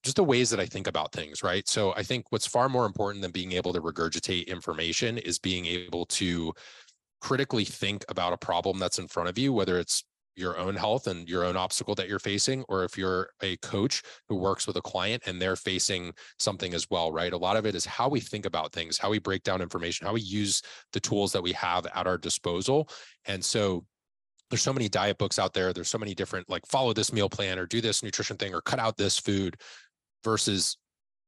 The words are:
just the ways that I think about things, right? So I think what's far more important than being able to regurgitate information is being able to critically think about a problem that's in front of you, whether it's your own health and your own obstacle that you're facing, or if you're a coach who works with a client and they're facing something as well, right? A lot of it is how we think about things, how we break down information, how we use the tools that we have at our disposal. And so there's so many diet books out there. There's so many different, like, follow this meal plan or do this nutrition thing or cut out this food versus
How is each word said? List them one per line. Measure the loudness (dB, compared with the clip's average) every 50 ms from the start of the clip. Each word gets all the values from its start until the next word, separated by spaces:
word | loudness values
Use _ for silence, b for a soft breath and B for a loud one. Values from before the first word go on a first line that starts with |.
just | -4 0 4
the | 6 6
ways | 6 6 6 6 4
that | 4 2
I | 0
think | 0 -4 -4 -4
about | -2 0 0 -2 -2
things, | -4 -6 -8 -6 -6 -2
right? | 0 0 0 0 0
So | 0 2 4 4 2 2
I | 0
think | -2 -2 -2 -4 -2 _
what's | -2 -2 0
far | 2 2 4 4 4
more | 4 2 2
important | 2 2 0 -2 -2 -2 -4
than | -4 -4
being | -4 -4 -2 -2
able | 0 0 0 0
to | 0 0
regurgitate | -2 -2 0 0 0 0 0 -2 -2 -2 -2 -2 -2
information | -4 -6 -6 -4 -4 -4 -2 -2 0 0 0 0 0 0
is | -2 -2 -4 -2 -2
being | 0 0 0 0 -2
able | -2 -4 -4 -4 -4 -4 -4 -2
to | -2 -2 0 2 2 2 0 0 -2 -4 B B B B B B B B _ _ _ _ _
critically | -2 0 2 2 2 2 0 0 0
think | 0 -2 -4 -2 -2 -2 -4 -6 -6
about | -2 0 0 0 0
a |
problem | 0 0 0 0 2 2 2 0 0
that's | 0 0 0 -2
in | -4 -4
front | -4 -2 -2 0
of | 0 0
you, | 2 2 4
whether | 4 4 4 2 2
it's | 2 0 0 -2 -2 _ _ _ _ _ _
your | -6 -4 -4 -2 -2
own | -2 -2 -2
health | 0 2 2 2 2 0
and | -2 -4 -4 -4 -2
your | 0 2 2
own | 2 2
obstacle | 0 0 0 -2 -2 -2 -2 -2
that | -2 -2 -2
you're | -2 -2
facing, | -2 0 0 2 2 2 0 -2 -2 -2
or | 0 0 0
if | 0 -2 -2
you're | 0 0 0 0 -2 -4 -6 -6
a | -4 -4 -4 -6
coach | -6 -2 0 2 2 2 0 -2 B B B B _ -4
who | -2
works | 0 2 2 2 0 -2
with | -2 -4
a | -4
client | -4 -4 -2 -2 0 0 -2 -2 -4
and | -6 -4 -2
they're | 0 0 0
facing | 0 -2 -2 0 0 0 0 0 -2 -4 -6 B B B B B -2
something | -2 -2 0 -2 -2 -2 -2
as | -2 -2 0
well, | 0 2 2 2
right? | 0 0 0 0
A | 0 0
lot | 2 2 2
of | 2 2
it | 2 0
is | -2 -4
how | -4 0 0 2 2
we | 2 0
think | -2 -4 -6 -6 -4
about | -2 -2 -2 -2 -2
things, | -4 -6 -4 -4 -2 -2
how | 0 2
we | 0 2
break | 2 0 -2 0 0
down | 0 0 0
information, | 0 -2 -4 -4 -4 -4 -4 -4 -2
how | -2
we | -2 -2
use | -2 -2 -2 0 0 2 0 0 B B B B B _
the | -4 -4
tools | -2 0 2 2 2 2
that | 2 0
we | 0 0
have | -2 0 0 0 2 0 0 -2 -2
at | -2 0
our | 0 0 0
disposal. | 0 -2 -2 -2 0 -2 0 0 2 2 2 2 2 B B B B B B B -8
And | -6 -4 -2
so | -2 0 2 2 2 2 2 0 -4 -8 _ _ _ _ _ _ _ _ _ _ _ -2
there's | 0 0
so | 2 2
many | 2 0 0 2
diet | 2 2 4 2 2 2
books | 0 0 2 2
out | 0 2 2
there. | 2 2 2
There's | 0 0 -2 -2
so | -2 -2
many | -2 -4 -4
different, | -4 -4 -2 -4 -6 -4 -4
like, | -4 -6 -2
follow | 0 2 2 4 4
this | 2 2 2 2
meal | 2 2 2 2
plan | 2 0 -2 0 0 -2
or | -2
do | -2 0 0
this | 2 2 0 0
nutrition | -2 -2 -4 -4 -4 -4 -4
thing | -4 -4 -2 -2
or | -2
cut | -2 -2 0 0
out | 2 0 2
this | 2 2 2 2 2
food | 2 2 2 2 2 0 -2 B B B B B B B _ _ _ _ _ _ 0
versus | 2 2 2 2 2 2 2 0 0 -2 -6 _ _ _ _ _ _ _ _ _